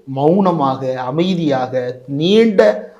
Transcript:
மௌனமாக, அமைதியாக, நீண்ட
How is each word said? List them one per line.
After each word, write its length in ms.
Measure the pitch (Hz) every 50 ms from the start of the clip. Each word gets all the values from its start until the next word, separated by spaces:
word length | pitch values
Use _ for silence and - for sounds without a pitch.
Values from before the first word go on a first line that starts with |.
| -
மௌனமாக, 960 | 135 131 135 143 156 180 208 190 180 170 156 139 135 131 135 135 127 127 127
அமைதியாக, 1000 | 127 127 143 160 180 190 185 170 165 147 135 127 127 123 127 127 123 123 - - -
நீண்ட 840 | 139 139 147 160 185 208 220 233 226 196 190 214 208 - - - - -